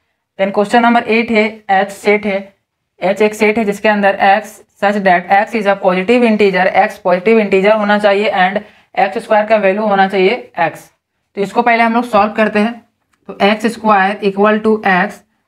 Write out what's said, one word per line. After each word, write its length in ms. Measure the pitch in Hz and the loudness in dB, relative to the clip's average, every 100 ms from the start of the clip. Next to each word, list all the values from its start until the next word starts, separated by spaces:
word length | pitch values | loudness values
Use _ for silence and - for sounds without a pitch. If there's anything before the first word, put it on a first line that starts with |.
| _ _ _ - | _ _ _ -6
Then 140 | 196 | -4
question 320 | 202 202 240 | -2 0 2
number 180 | 240 233 226 | 2 2 0
eight 240 | 220 226 | -2 0
है, 140 | 220 214 214 - 190 | 0 -2 -4 -2 -2
H 120 | 196 | -2
set 360 | - 208 208 208 | -4 -2 0 -2
है, 120 | 196 196 _ _ _ _ - | -6 -8 _ _ _ _ -6
H 220 | 180 202 | -4 0
एक 120 | 214 | 0
set 240 | 214 208 214 | 0 -2 0
है 60 | |
जिसके 240 | 208 202 220 | -2 -2 0
अंदर 300 | 208 202 196 202 | 0 0 2 2
X 260 | 202 214 - _ _ | 2 -2 -16 _ _
such 140 | 202 208 | -2 0
that 280 | 190 175 180 196 | 0 0 2 0
X 160 | 214 | 0
is 120 | 226 202 | -2 -2
a 80 | 196 | -2
positive 420 | 190 180 185 247 240 | 0 0 0 2 2
integer, 360 | 214 208 185 185 - | 2 2 2 0 0
X 120 | 208 - | 0 -2
positive 400 | 190 180 196 226 | -2 0 2 2
integer 360 | 202 190 196 | 2 2 2
होना 240 | 220 208 208 | 2 2 0
चाहिए 320 | 208 196 214 175 | 2 0 0 0
and 220 | 185 202 - _ _ - | 0 -2 -8 _ _ -4
X 200 | 196 233 | -2 -2
square 280 | - 214 214 | -2 0 2
का 100 | 220 | 2
value 300 | 196 196 214 | 2 0 0
होना 200 | 196 190 | 0 0
चाहिए 420 | 202 190 247 247 - | 2 0 0 -6 -6
X। 180 | 165 151 - _ _ _ _ - | -6 -6 -18 _ _ _ _ -8
तो 40 | |
इसको 220 | 196 208 | -6 -2
पहले 200 | 233 233 | 0 2
हम 120 | 233 | 2
लोग 100 | 226 | 0
solve 280 | 240 208 214 | 0 0 0
करते 260 | 220 214 208 | 0 -2 0
हैं। 140 | 214 240 - _ _ _ - | -2 -4 -18 _ _ _ -16
तो 100 | 190 | -2
X 240 | 196 214 233 | 0 0 -4
square 540 | 220 220 208 190 202 | -4 0 2 0 -2
equal 360 | 208 196 208 214 | -4 0 2 2
to 120 | 220 220 208 | 0 0 0
X, 280 | 185 196 - _ _ | 0 -2 -8 _ _